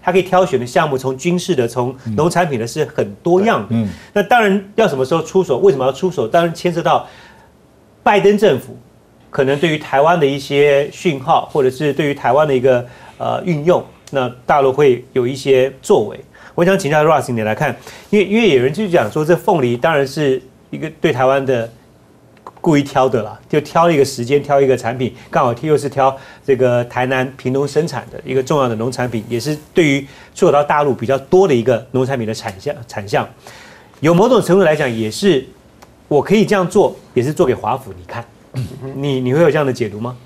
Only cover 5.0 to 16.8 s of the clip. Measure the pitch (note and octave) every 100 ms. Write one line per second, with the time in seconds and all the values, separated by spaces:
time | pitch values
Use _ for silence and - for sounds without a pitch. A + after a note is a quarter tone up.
5 | C3 E3 D#3+ F#3+ F3 B2+ G3 C#3+ C3 C3+
6 | F#3 D3 A#2+ E3+ E3+ E3 F3+ E3+ E3 C#3
7 | - - - - _ _ _ _ _ _
8 | A#3 G#3 F#3+ G#3 G#3 C3 - - - _
9 | _ _ _ - C3+ C#3+ E3+ D3+ - C#3
10 | D3+ F3 C#3 C#3 C#3 C#3+ D3 C#3 D3 -
11 | F3+ C#3 B2+ C#3 - D#3 C3 B2+ D3 C#3
12 | D3 C#3 C3+ C3+ D#3 C3 C3 B2 A#2+ -
13 | - - A#2+ A#2+ F3+ D3+ D#3 C#3+ - -
14 | - C#3 B2 - - D3+ C3+ B2+ D3 A#2+
15 | - C3+ B2 C3+ C#3+ C3 C3 C3+ - F#3
16 | G#2 - - - - - F3 G3